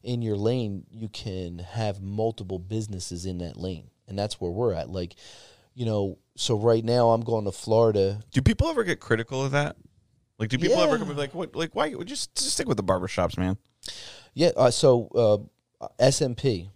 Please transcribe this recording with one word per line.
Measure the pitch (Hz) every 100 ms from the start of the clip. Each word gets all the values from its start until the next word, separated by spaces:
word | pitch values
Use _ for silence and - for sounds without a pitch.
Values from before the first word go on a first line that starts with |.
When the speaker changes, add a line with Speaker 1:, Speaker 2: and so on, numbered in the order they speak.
Speaker 1:
in | - 123
your | 113 104
lane, | 107 127 110 98 -
you | 113 110
can | - 110 92 87 87
have | 87 113 110 98
multiple | 98 104 113 110 95 95
businesses | 92 110 104 95 - 87 92
in | 90
that | 85 -
lane, | 92 90 - _ _
and | 98
that's | 104 -
where | 87
we're | 92 120
at. | 82 64
Like, | 92 87 - - - - _ _ 127
you | 117
know, | 104 98 92 _ -
so | - 110
right | 113 113
now | 117 123 117
I'm | 113
going | 117 113 101
to |
Florida. | - - 110 113 104 95 104 -
Speaker 2:
Do | 139
people | 135 226 320
ever | 294
get | 196 156
critical | - 113 117 131 135
of |
that? | 143 147 - - _ _ _ _ _
Like, | 110
do | 127
people | - 254
ever | 330
Speaker 1:
Yeah. | 233
Speaker 2:
come | 208
and | 143
be |
like, | 139 165
"What? | 175 -
Like, | 165 -
why? | 302 240
Just, | 175 285 - -
just | 277
stick | - 254
with | 104
the |
barbershops, | 95 95 90 - 87 -
man." | 92 95 _ _ - - - - -
Speaker 1:
Yeah. | 131 170 -
Uh, | 127
so, | - 156 120 110 - 110 104 107 _ _ _
uh, | - -
S | 127 -
M | 143
P | 120 139 98 92